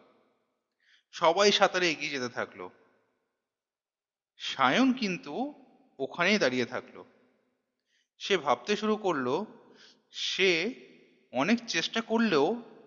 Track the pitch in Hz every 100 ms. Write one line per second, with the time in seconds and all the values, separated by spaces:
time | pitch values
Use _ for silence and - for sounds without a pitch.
0 | _ _ _ _ _ _ _ _ _ _
1 | _ - 165 175 208 202 185 180 175 143
2 | 147 139 123 120 98 98 90 _ _ _
3 | _ _ _ _ _ _ _ _ _ _
4 | _ _ _ - - - 131 180 262 247
5 | 202 175 147 170 285 - _ _ _ -
6 | 135 - 175 208 139 127 113 107 - 90
7 | - _ _ _ _ _ _ _ _ _
8 | _ - - 185 139 135 - 208 214 214
9 | 196 147 123 160 214 - - - - _
10 | _ - - - 190 165 208 262 - -
11 | _ _ _ 123 165 233 - 165 - 226
12 | 220 226 226 147 156 233 - -